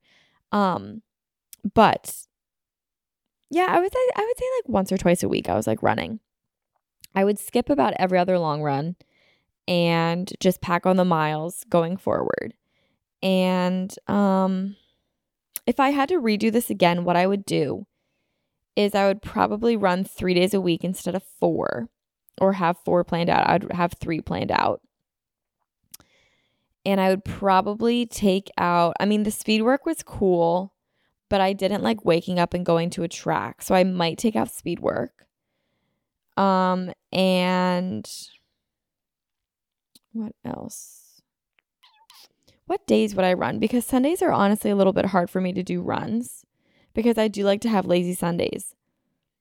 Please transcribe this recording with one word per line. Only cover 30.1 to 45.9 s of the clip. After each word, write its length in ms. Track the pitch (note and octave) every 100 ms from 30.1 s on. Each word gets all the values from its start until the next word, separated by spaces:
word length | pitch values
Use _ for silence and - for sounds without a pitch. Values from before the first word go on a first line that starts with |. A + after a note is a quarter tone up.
| - G3 F3 E3 F3 G3 _ _ _ _ _ _
but 120 | G3
I 100 | F#3+
didn't 320 | G3 F#3+ G3+
like 220 | A3 A3 -
waking 340 | E3+ - F3+
up 140 | F3
and 120 | F3 F3
going 240 | E3 E3+
to 120 | F#3+
a 60 | E3+
track. 520 | - F3 D#3+ G#2+ -
So 140 | - F#3
I 80 |
might 340 | F#3 F#3 E3+ D#3+
take 200 | A3+ A3
out 120 | A3+
speed 300 | - F3 E3+
work. 460 | - - B3+ - _ _ _ _ _ _ _ _ _ _ _ -
Um, 560 | G3 F#3 F#3 F#3 F3+ - _
and 960 | - F#3+ F#3 F3+ F3+ F#3 F3+ F#3 G3+ - - - _ _ _ _ _ _ _ _ _ _ _ _ _ _ _ _ _ _
what 180 | A3+ G#3+ - -
else? 760 | - - - - - - _ _ _ _ _ _ _ _ _ _ - - _ _ _ -
What 200 | F#4 -
days 280 | G#3+ A3 G3
would 100 | F#3
I 80 |
run? 260 | F3+ - G#3+
Because 260 | G#3+ A#3+ -
Sundays 360 | B3+ C4+ F4+
are 100 | F4
honestly 380 | - G3+ G#3 G#3+
a 60 | G3+
little 180 | F#3+
bit 140 | F#3+ G3
hard 220 | F#3+ F3
for 120 | F#3
me 100 | F#3
to 100 | F#3
do 180 | F#3 F3
runs 640 | -